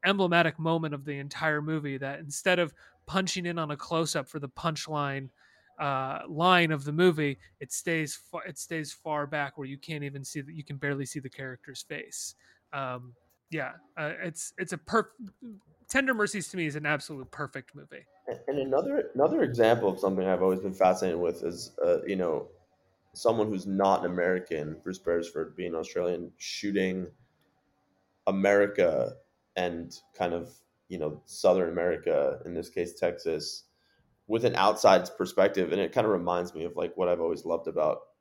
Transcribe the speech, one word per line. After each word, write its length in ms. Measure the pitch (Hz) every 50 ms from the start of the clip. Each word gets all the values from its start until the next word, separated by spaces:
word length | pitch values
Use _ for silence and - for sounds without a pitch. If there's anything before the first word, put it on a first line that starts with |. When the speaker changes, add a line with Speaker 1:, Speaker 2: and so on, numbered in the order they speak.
| -
Speaker 1:
emblematic 540 | 175 202 202 196 175 170 170 170 160 151 -
moment 340 | 156 165 165 165 160 156 147
of 120 | 143 139
the 120 | 151 143
entire 440 | 139 139 143 - - 156 160 151 151
movie 360 | 151 156 160 156 147 143 135
that 220 | 131 139 135 139 151
instead 400 | 165 143 147 - - 196 180 175
of 140 | 175 156 - _ - - _ _ _
punching 400 | - - 190 190 175 - 185 175
in 140 | 175 170 170
on 120 | 160 147
a 60 | 147
close-up 500 | 143 - - 170 165 165 151 - 160 135
for 120 | - - 156
the 100 | 143 135
punchline, 800 | _ - - 170 156 151 - - 156 147 143 139 135 135 135 131 _ _ _ _ _ _ _ _ _ -
uh, 420 | 151 143 139 131 131 131 143 - -
line 440 | - 165 147 170 180 185 175 170 160
of 140 | 156 147 139
the 60 | 147
movie, 460 | 147 156 180 185 165 156 151 143 135 - - - _ _
it 120 | 143 -
stays 440 | - - - 180 165 160 156 143 -
fa-, 260 | - - _ - 165 -
it 100 | 190 -
stays 340 | - - - 175 160 156 143
far 360 | - - _ 160 151 147 147
back 300 | 139 147 147 143 135 -
where 100 | - 139
you 100 | 131 139
can't 260 | 139 - - 160 151 143
even 200 | 143 139 139 135
see 180 | - - 156
that, 120 | 135 139 165
you 80 | 160 139
can 140 | - 143
barely 280 | 135 147 143 143 139 139
see 140 | - - 147
the 100 | 131 131
character's 540 | - - 135 131 127 123 _ - 131 - -
face. 500 | _ 156 143 - - - - - - - _ _ _ _ _ _ _ -
Um, 400 | 143 135 127 127 123 123 123 120 _ _ _ _ _ _ _
yeah, 220 | 160 156 135 127 127 - _ _ _
uh, 180 | 165 156 147 - - 180
it's, 300 | 180 156 - - - _
it's 160 | - 185 175 180
a 40 |
perf-, 340 | 165 _ - - 226 208 - _ _ 240 196 - _ - 240 214 190 _ _ _ _ _
Tender 280 | _ - 254 277 262 247
Mercies 340 | 220 208 202 - 202 170 -
to 80 | -
me 80 | 185 165
is 100 | 156 139
an 100 | 151 147
absolute 420 | 147 151 143 - - 156 135 131 123
perfect 460 | - - 147 127 - 139 131 - _
movie. 300 | 143 143 143 - - - _ _ _ _
Speaker 2:
And, 120 | - 117 - -
and 120 | - 139 147
another, 520 | 135 135 131 143 - 139 277 294 - - -
another 300 | 123 143 156 302 330 220
example 460 | 127 123 117 113 110 120 117 107 98
of 100 | 90 92
something 260 | 101 98 95 95 92
I've 140 | 95 92 87
always 180 | 92 95 92 92
been 140 | 98 98 92
fascinated 460 | - 95 92 92 92 98 92 82 85
with 240 | 87 85 87 - -
is, 280 | 85 87 87 - - - - -
uh, 180 | 87 87 80 -
you 100 | - 98
know, 340 | 92 90 85 78 67 - - - _ _ _ _ _ _ _ _ _ _ _ _
someone 340 | - - 117 113 113 107
who's 180 | 110 104 95 92
not 400 | 98 98 95 98 98 98 - -
an 60 | 87
American, 680 | 87 90 87 90 92 92 90 - 85 78 76 76 78 80 -
Bruce 160 | 90 92 -
Beresford 560 | _ 85 85 85 82 - - 76 80 78 -
being 180 | - 90 87 82
Australian, 580 | 80 82 - - 90 90 87 90 85 87 85 -
shooting 680 | _ - - - - - 104 95 95 92 95 92 92 90 87 - _ _ _ _ _ _ _ _ _ _ _ _ _ _ _ _ _ _ _ _ _ _
America 880 | 101 98 98 98 98 101 101 101 98 101 - 90 85 80 65 60 53 - - _ _ _ _ _ _ _
and 440 | 92 90 87 85 85 85 - - - _ _ _
kind 200 | - 92 87 85
of, 200 | 85 80 - - _ _ _ _ _ _ _
you 80 | 92
know, 240 | 87 78 76 76 - _
Southern 440 | - - - - 95 90 95 90 82
America, 720 | 82 87 85 90 85 76 - 85 78 71 71 69 - - -
in 80 | 85 87
this 160 | 82 82 -
case, 240 | - 92 85 - - -
Texas, 640 | - 85 87 - - 82 80 76 76 - - - - _ _ _ _ _ _ _ _ _ _ _ _
with 180 | - 107 117 117
an 100 | 120 -
outside 540 | 69 95 101 - - - 110 95 92 90 - -
perspective. 540 | - 90 90 - - 95 101 - 98 90 78
And 100 | 80 98
it 100 | 95 - -
kind 120 | 127 110
of 60 | 107
reminds 420 | 104 87 85 87 87 90 90 90 -
me 120 | 80 80
of, 100 | 85 85
like, 200 | - 87 85 -
what 120 | 95 92
I've 140 | 90 87 85
always 240 | 85 82 85 71 -
loved 220 | 82 85 82 82
about 320 | 82 78 82 78 76 - - - _ _ _